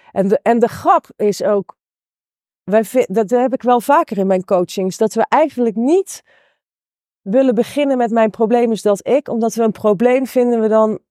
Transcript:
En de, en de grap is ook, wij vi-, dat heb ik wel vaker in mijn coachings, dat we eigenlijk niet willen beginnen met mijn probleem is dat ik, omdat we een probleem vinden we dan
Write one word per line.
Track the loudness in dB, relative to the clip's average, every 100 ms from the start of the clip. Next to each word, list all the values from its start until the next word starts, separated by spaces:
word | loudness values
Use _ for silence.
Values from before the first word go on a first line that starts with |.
| _
En | -4 0
de, | 0
en | 0 0
de | 0
grap | -2 0 0 0 -4
is | -2 -2
ook, | -2 -2 -4 -14 _ _ _ _ _ _ _ _
wij | -2 -2
vi-, | 0 -2 0
dat | -2 0
heb | 0 0
ik | -2
wel | 0 0
vaker | 2 0 0 -2
in | 0
mijn | 0 0
coachings, | 0 0 -4 -6 -2
dat | -2
we | 0 0
eigenlijk | 2 0 0 -2 0
niet | 0 0 -2 -10 _ _ _ _ _ _ _ _ _ _
willen | -2 2 2 2
beginnen | -2 -2 -2 0
met | 0
mijn | 2 0
probleem | 0 0 2 0
is | 0
dat | 0 -2 0
ik, | -2 -2
omdat | -4 -4
we | 0
een | -2
probleem | 0 0 2 2 0 0
vinden | 0 0 0
we | 2
dan | 2 2 -2 -8